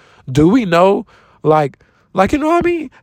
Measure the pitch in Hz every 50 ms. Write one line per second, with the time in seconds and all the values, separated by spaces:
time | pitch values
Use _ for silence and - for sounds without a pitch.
0 | _ _ _ _ _ - 123 143 156 175 220 269 220 175 165 170 180 196 202 254
1 | 226 - _ _ _ _ _ _ - 151 156 156 151 131 - _ _ _ _ _
2 | _ _ - 185 190 - - 277 302 311 339 349 339 349 349 330 285 254 - _